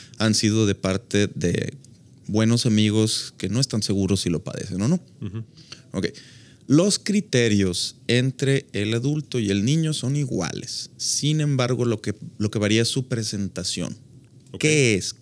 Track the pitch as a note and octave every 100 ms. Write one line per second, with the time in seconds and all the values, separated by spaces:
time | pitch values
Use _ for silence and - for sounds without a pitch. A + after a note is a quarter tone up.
0 | - - A2 G#2+ A2 A2 G#2+ F#2+ F#2+ G2
1 | - G#2 G2+ - F2 - - - - -
2 | - - - G#2 A2 A#2 A#2+ G#2+ G#2+ G#2+
3 | A2 - - - F#2+ A2 C#3 A2+ - G2+
4 | F#2+ G2 F2+ D#2+ - - - F2+ A2 F3+
5 | - - G#2+ G#2 A2+ - - - - F#2+
6 | F#2 - - - - - - C#3+ G3+ -
7 | - G#3 - B2+ A#2 G#2 F#2+ F2 - -
8 | - A#2+ C3 B2+ C3+ C3+ - G2 G#2+ A#2
9 | C3+ D3+ C#3+ B2+ G2+ G2 G#2+ D#3+ D#3 D3+
10 | A#2+ C#3+ C#3 F2+ F2 - - - - -
11 | - - C#3+ D#3 D3 C3+ B2 B2 A#2+ A2
12 | - G2+ - - G#2 A2+ G2+ A2 A#2 -
13 | B2+ A#2+ A2 G#2 G2 - F2+ - E2+ -
14 | - - - - - - D3+ D#3 B2+ G2+
15 | - -